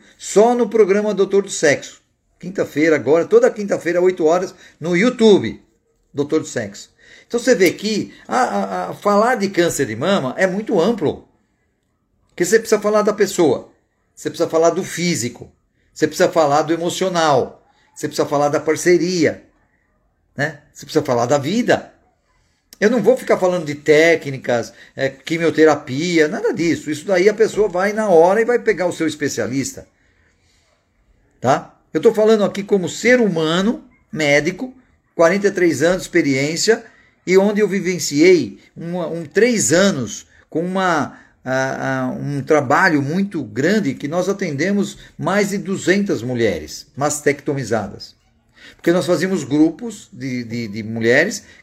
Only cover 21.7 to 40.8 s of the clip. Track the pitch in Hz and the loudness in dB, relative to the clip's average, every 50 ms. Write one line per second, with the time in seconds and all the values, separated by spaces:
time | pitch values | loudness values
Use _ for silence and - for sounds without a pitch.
21.7 | 139 - - - _ _ _ _ _ _ _ _ _ _ _ _ _ _ _ _ | 0 0 -2 -10 _ _ _ _ _ _ _ _ _ _ _ _ _ _ _ _
22.7 | - - 185 214 262 240 175 202 262 - - - 226 180 185 180 180 180 160 147 | -8 0 0 0 2 2 2 2 2 2 2 -2 0 0 2 0 0 -2 -4 -6
23.7 | 147 143 - 151 151 151 160 170 165 165 - 139 135 131 - - 123 117 107 - | -8 -6 0 4 4 6 6 4 4 2 0 -8 -10 -10 -4 -2 -2 -2 -2 -6
24.7 | - - - - - - 135 135 135 - - - 165 165 170 160 151 151 156 156 | -12 -20 -20 -20 -8 -4 -4 -4 -4 -6 -8 -6 -4 -2 0 0 4 6 6 6
25.7 | 147 143 - - 127 135 170 180 170 160 151 156 190 - 440 453 294 143 165 170 | 6 2 -2 -8 -6 -4 -4 0 2 2 2 2 0 -4 -4 -4 -2 -2 -2 -2
26.7 | 143 - - 147 160 147 - 196 190 180 185 208 208 208 220 - - 190 214 202 | -2 -2 -4 -8 -10 -8 -4 -2 0 2 2 2 4 2 0 0 2 0 -2 0
27.7 | 170 180 190 208 208 220 220 208 175 160 165 180 196 220 226 233 240 233 - 226 | 0 -2 -2 -2 -2 -2 0 4 6 6 6 6 4 2 2 2 0 0 0 0
28.7 | 202 160 180 175 156 - 160 156 147 - 147 131 - - 107 104 127 135 123 - | -2 0 -2 -4 -2 -2 -4 -4 -4 -4 -4 -4 -2 -4 -4 -4 -2 -4 -6 -6
29.7 | - - - _ _ _ _ _ _ _ _ _ _ _ _ _ _ _ _ _ | -8 -14 -20 _ _ _ _ _ _ _ _ _ _ _ _ _ _ _ _ _
30.7 | _ _ _ _ _ _ _ _ _ _ _ _ _ _ - 120 143 165 - - | _ _ _ _ _ _ _ _ _ _ _ _ _ _ 0 0 0 0 0 -10
31.7 | _ _ _ _ - 156 147 233 208 202 214 214 220 208 196 190 196 196 196 - | _ _ _ _ -4 2 2 2 4 4 4 4 4 4 2 -2 -2 -4 -4 0
32.7 | 208 196 175 147 - - - 233 254 247 226 196 170 165 160 156 165 180 190 226 | 0 0 0 -2 -6 -2 2 4 4 4 4 2 0 0 0 0 0 0 0 0
33.7 | 294 311 - _ _ _ _ _ - 156 156 143 143 147 147 165 180 - 262 254 | -2 -4 -8 _ _ _ _ _ -6 -2 0 2 4 2 2 0 -4 -6 -10 -12
34.7 | - _ _ _ _ _ _ _ _ - 165 165 185 202 202 196 190 185 180 170 | -14 _ _ _ _ _ _ _ _ 2 4 4 4 2 0 0 0 2 2 2
35.7 | 143 120 147 170 190 180 - - - 175 151 139 131 131 139 151 170 165 - 208 | 2 2 2 2 0 0 -4 -2 0 0 2 2 0 0 -2 -2 -4 -4 2 2
36.7 | 226 220 - - _ _ _ _ _ _ - 170 180 190 196 208 208 202 214 180 | 0 0 0 -14 _ _ _ _ _ _ -4 2 2 4 4 4 2 0 0 0
37.7 | 190 196 160 180 185 165 135 - 143 143 156 185 185 165 123 - - - _ _ | 0 -2 -2 -2 -4 -4 -4 -4 2 4 6 6 6 6 4 -2 -8 -16 _ _
38.7 | _ 151 160 170 175 180 165 151 165 170 165 - - 196 220 247 240 202 - - | _ -14 -10 -8 -6 -6 -6 -6 -8 -10 -10 -4 0 2 2 2 2 0 0 2
39.7 | 151 175 202 196 165 139 117 101 - - - _ _ _ _ _ - 151 175 185 | 4 4 4 4 2 -2 -6 -8 -10 -14 -18 _ _ _ _ _ -6 -6 -6 -4
40.7 | 185 190 | -4 -2